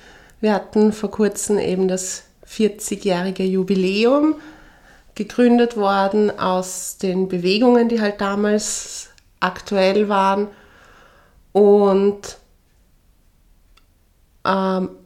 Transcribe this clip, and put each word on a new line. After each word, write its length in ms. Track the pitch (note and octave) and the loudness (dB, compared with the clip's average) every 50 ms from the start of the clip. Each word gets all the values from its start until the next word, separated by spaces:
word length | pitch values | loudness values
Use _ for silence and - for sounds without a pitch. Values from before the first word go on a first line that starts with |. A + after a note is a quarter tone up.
| - - - - - - - _ | -20 -20 -20 -20 -20 -20 -10 _
Wir 120 | - G#3+ G#3 | -2 0 0
hatten 400 | F#3 F#3+ - - G#3+ G#3+ G#3+ G#3+ | -2 -2 -2 2 2 4 2 2
vor 160 | - - G3+ | 0 -6 -6
kurzem 480 | - - G#3+ G3+ G3+ - - - G#3 | -2 -2 -2 -2 -2 -4 -4 -2 -2
eben 300 | G3 - - F#3 F#3 F#3+ | -2 0 -2 -2 -2 0
das 380 | F#3 F#3 F#3 - - - - - _ _ _ - | -2 -2 -4 -6 -8 -12 -12 -16 _ _ _ -20
vierzigjährige 960 | - - - A3 G3+ G#3 - - - G#3 F#3+ - G3+ F3+ F3 F3+ F#3+ F#3 - F#3+ | -10 -4 -2 0 0 -2 -4 -10 -8 -8 -4 -2 -2 -2 -2 -2 -4 -4 -2 -2
Jubiläum, 920 | F#3+ F#3 F#3+ F#3 F#3 G3+ F#3+ F#3 F#3 G3 G#3 A3+ A#3+ C4+ D4 D4 D#4 D4+ D4+ - - - - - - - _ _ - - _ _ _ - | 0 0 0 0 0 0 0 0 0 0 2 2 2 2 4 2 2 0 -2 -8 -20 -20 -20 -20 -20 -20 _ _ -20 -20 _ _ _ -10
gegründet 600 | - G#3 - - - B3 A#3+ A#3+ A#3+ A#3+ A#3 A#3+ | -10 -10 -4 0 2 4 4 4 4 2 2 0
worden 640 | G#3+ G3+ G3 G3 G3 G3 G3 G3+ G#3+ G#3 G3+ - | 0 0 0 2 2 0 0 2 2 0 0 0
aus 640 | - - F#3 F#3 F#3 F#3 F3+ - - - - - - | -2 -2 -2 -2 -2 -4 -6 -10 -12 -12 -12 -10 -6
den 280 | - F#3+ F3+ F#3 F#3+ | -4 -4 -2 -2 -2
Bewegungen, 640 | F#3 F#3+ F3+ F3 F#3 G3 G#3+ B3+ B3 B3 A#3+ A#3 A3+ | -2 -4 -2 0 0 0 2 4 4 4 4 2 2
die 100 | A#3 A3+ | 0 -2
halt 220 | G#3+ G#3 G3+ - | -2 -2 -2 -4
damals 880 | G#3 G3 G3+ G3+ G#3 G#3 G#3+ G#3+ - - - - - - - - - - _ _ _ _ _ _ | -4 -4 -2 -2 0 0 0 -2 -2 -4 -8 -10 -10 -12 -14 -16 -16 -18 _ _ _ _ _ _
aktuell 680 | - F3+ F3+ - - - G#3 G3 F#3+ F#3+ G3 G#3 G#3+ | -6 -6 -6 -8 -8 -4 0 2 2 2 2 2 0
waren. 420 | G3+ G#3 G3 F#3+ G3 G3 G3+ G#3 G3+ - - - - - - - - - - - _ _ _ _ _ _ _ _ _ - | 2 2 2 2 2 0 0 -2 -6 -8 -14 -20 -20 -20 -20 -20 -20 -20 -20 -20 _ _ _ _ _ _ _ _ _ 2
Und, 840 | G3 G#3 G3+ G3+ G#3 G3+ G3 F#3+ G3 G3 G3+ G3+ G3+ - - - - _ _ _ _ _ _ _ _ _ _ _ _ _ _ _ _ _ _ _ _ _ _ _ _ _ _ _ _ _ _ _ _ _ _ _ _ _ _ _ _ - | 4 6 6 6 6 6 4 4 4 2 2 0 -2 -6 -16 -18 -20 _ _ _ _ _ _ _ _ _ _ _ _ _ _ _ _ _ _ _ _ _ _ _ _ _ _ _ _ _ _ _ _ _ _ _ _ _ _ _ _ -4
ähm, 440 | F#3 F#3+ F#3+ F#3+ F#3+ F#3+ F#3 F#3 - - - - | -4 -2 -2 -2 -2 -2 -2 -4 -6 -8 -14 -18